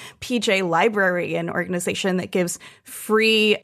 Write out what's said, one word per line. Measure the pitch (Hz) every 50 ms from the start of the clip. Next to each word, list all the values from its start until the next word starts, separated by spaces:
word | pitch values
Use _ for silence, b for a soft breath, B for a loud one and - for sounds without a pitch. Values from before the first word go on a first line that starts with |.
| B B B B
P | - - 247 240
J | 214 233 196 190
Library, | 190 175 160 165 190 233 208 208 196 185 180 175 165 151 165
an | 165 170 170
organization | - 180 175 180 185 175 180 202 190 - - 196 180
that | 185 - -
gives | - 190 180 170 - B B B B B B
free | - - - - - 214 220 220 220 220 220 214 214 202 -